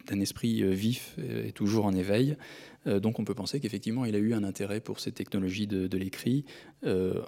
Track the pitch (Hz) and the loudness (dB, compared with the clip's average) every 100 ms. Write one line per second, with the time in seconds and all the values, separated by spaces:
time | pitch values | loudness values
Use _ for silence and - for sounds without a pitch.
0 | - 101 98 - 117 113 95 95 110 127 | -4 0 0 0 0 4 4 4 2 0
1 | - - 123 113 113 - 101 110 101 95 | -6 -8 -4 -4 -4 -2 2 4 4 2
2 | 95 107 135 147 - - - - - 98 | 4 4 4 0 -8 -18 -18 -8 0 2
3 | 107 117 104 101 90 143 113 107 - 120 | 2 0 -2 -2 -2 -2 -2 -4 -2 -2
4 | 120 104 107 113 98 - 101 107 107 104 | 0 2 4 2 0 -2 -4 -4 -4 -6
5 | - - 101 101 95 98 104 98 92 95 | -6 -6 -4 0 0 -2 0 0 0 0
6 | 95 - 120 135 - - - - 139 92 | -2 -2 2 2 0 -14 -20 -6 0 2
7 | 92 - | 2 0